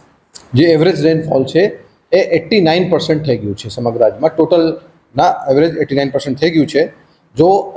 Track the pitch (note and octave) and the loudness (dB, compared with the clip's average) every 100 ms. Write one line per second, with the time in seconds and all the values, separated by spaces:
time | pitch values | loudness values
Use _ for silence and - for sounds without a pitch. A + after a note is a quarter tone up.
0 | _ _ _ - - B2 E3+ D#3 F3 D#3 | _ _ _ -16 -4 2 4 4 2 2
1 | D3+ D#3+ - C#3 C3 D#3 G3+ - - _ | 0 0 0 -2 0 0 0 -2 -20 _
2 | - F3+ F#3+ E3 - A3 E3 E3+ F3+ D#3+ | -2 0 2 -2 0 2 2 2 0 -2
3 | - D#3 D3+ A#2 G#2 G2 G#2+ B2+ A#2+ A#2 | 0 -2 -2 -4 -4 -8 -10 -6 -4 0
4 | A2 G#2 D#3 - D#3 F3 D#3+ - - _ | 0 0 -4 0 2 2 0 -4 -12 _
5 | _ B2+ E3+ - C#3+ C3+ E3 D#3 C#3 C#3 | _ -2 0 0 0 2 0 -2 -4 -2
6 | C#3 C3+ C#3+ B2+ E3 D#3+ C3+ - B4 - | -2 -4 -6 -2 0 0 0 0 -2 -6
7 | _ _ _ - E3+ G3 - | _ _ _ 0 2 2 -2